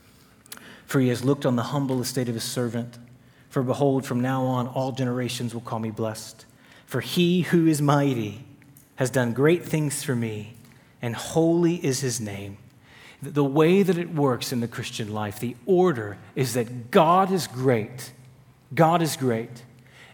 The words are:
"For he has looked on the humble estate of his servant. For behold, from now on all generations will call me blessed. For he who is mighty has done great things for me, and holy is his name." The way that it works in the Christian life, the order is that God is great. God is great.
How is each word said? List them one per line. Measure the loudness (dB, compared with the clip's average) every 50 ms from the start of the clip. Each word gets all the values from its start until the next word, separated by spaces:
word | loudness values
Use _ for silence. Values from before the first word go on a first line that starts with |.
| _ _ _ -20 -20 _ _ _ _ -20 -20 -20 -20 -20 -20 -20 -12
"For | -2 0 2
he | 2 2
has | 0 0
looked | 0 0 0 2 0
on | 0 0
the | 0 -2
humble | -2 -4 -4 -2 -2 -2 -4
estate | -4 -4 -4 -4 -4 -4
of | -4
his | -6 -6
servant. | -6 -4 -4 -4 -4 -4 -6 -8 -8 -14 -20 -20 -20 -20 -20 -20 -20 _ -20 -20 _
For | -4 -2
behold, | -2 0 0 2 2 2 2 0 -2
from | -2 -2 -2
now | 0 0 0 0 0
on | 0 0 -2 -2
all | -2 -4 -4 -4 -4
generations | -2 -4 -4 -2 -2 -2 -4 -4 -4 -6 -6 -6
will | -8 -8
call | -8 -6 -6 -6
me | -6 -6
blessed. | -6 -4 -4 -4 -6 -8 -14 -16 -18 -20 -20 _ _ _ -20 -20 -20 -20 _
For | -6 -6 -6
he | -4 -2 2 2 4 4 4 2
who | 2 2 2 4 4
is | 4 4 4
mighty | 4 4 4 4 4 2 0 -2 -4 -6 -8 -12 -16 -20 -20 -20 -20 -20 -20 -20 -20 _ _
has | -2 -2 0
done | 2 0 0 2 2
great | 2 4 4 4 2 0
things | -2 -2 -2 0 -2 -4 -4
for | -4 -2 -2
me, | -2 -2 -4 -6 -8 -10 -12 -16 -20 -20 -20 -20 -20 _ _ _ -8
and | -8 -6 -6
holy | -6 -8 -2 0 2 2 4 4 4 2 2 0
is | 0 0 -2 -2 0
his | -2 -4 -4 -4
name." | -8 -8 -10 -10 -12 -12 -14 -16 -20 -20 _ -20 -20 -20 -20 -20 -20 -20 -18 -14
The | -14 -4 0 0 0
way | 2 4 4 6 6 6 6
that | 6 4 2 0
it | -2 -4 0
works | 2 2 2 2 0 -2 -4
in | -2 -2
the | -2
Christian | -4 -6 -8 -10 -8 -8 -8 -8 -6
life, | -4 -4 -4 -6 -6 -6
the | -8 -8 -8 -8 0
order | 2 4 4 4 4 2 0 -4 -6 -8 -12 -16 -10 -4
is | -4 -2 0 0
that | -2 -2 -4 -6 -12 -10 4
God | 6 6 6 8 6 4 4 2
is | 0 -2 -2
great. | -4 -6 0 2 2 2 2 0 -6 -10 -14 -16 -16 -18 -20 -20 -20 -20 -20 -20 -20 -20 _ _ -6 2
God | 4 4 4 6 2
is | 2 0 -2
great. | -2 -2 0 0 -2 -4 -8 -14 -20 -20 -20 -20 -20 -20 -20 -20 -20 -20 -8